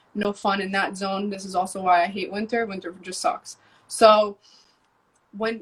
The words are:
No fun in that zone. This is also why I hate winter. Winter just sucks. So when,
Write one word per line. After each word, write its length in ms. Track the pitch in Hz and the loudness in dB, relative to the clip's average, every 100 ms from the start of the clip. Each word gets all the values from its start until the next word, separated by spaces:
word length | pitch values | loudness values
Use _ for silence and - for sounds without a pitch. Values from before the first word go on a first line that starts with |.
| _ | _
No 180 | - 202 | -4 -4
fun 280 | 202 208 196 | -2 -2 -2
in 120 | 196 | -2
that 240 | 196 180 190 | -2 -2 -4
zone. 340 | 196 196 208 | -4 -4 -4
This 140 | 196 | -6
is 100 | 196 | -6
also 280 | 185 185 190 | -4 -4 -2
why 200 | 185 175 | 2 4
I 40 | 175 | 4
hate 260 | 202 190 | -2 -6
winter. 340 | 202 220 233 226 | -6 -4 -2 -4
Winter 280 | 196 180 185 | -6 -10 -12
just 180 | 185 180 | -12 -6
sucks. 380 | 175 - - - _ _ _ | -4 -4 -8 -20 _ _ _
So 480 | - 226 214 208 202 _ _ _ _ _ _ _ _ _ 196 | 6 8 8 4 -4 _ _ _ _ _ _ _ _ _ -6
when, 220 | 220 226 | -4 -4